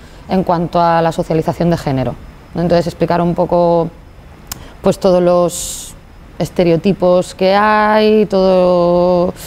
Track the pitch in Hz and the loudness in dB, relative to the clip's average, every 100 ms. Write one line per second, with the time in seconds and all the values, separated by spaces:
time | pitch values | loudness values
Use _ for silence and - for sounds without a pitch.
0 | - - - 190 180 170 165 175 170 165 | -18 -18 -4 -2 0 -2 0 0 2 2
1 | 165 160 170 160 165 - 170 160 151 131 | 0 -2 -2 -2 -2 -2 0 -2 -2 -4
2 | 127 - - - - 165 170 170 170 - | -4 -8 -14 -20 -12 -4 0 0 0 -4
3 | 165 175 175 170 170 175 175 170 165 - | -2 0 0 -2 -2 0 2 0 -2 -8
4 | - - - - - - - - 202 - | -20 -20 -20 -20 -18 -18 -20 -4 -2 0
5 | 196 180 175 175 175 - - - - - | 2 2 2 2 0 -4 -10 -12 -16 -20
6 | - - - - 165 - 175 165 196 - | -20 -20 -16 -8 -6 0 0 2 0 0
7 | 180 180 175 - 185 202 214 214 214 214 | 2 0 -2 -2 0 2 2 2 2 2
8 | 214 214 208 190 190 185 180 175 175 175 | 4 2 2 2 2 2 2 2 2 2
9 | 180 180 180 - | 2 2 0 -4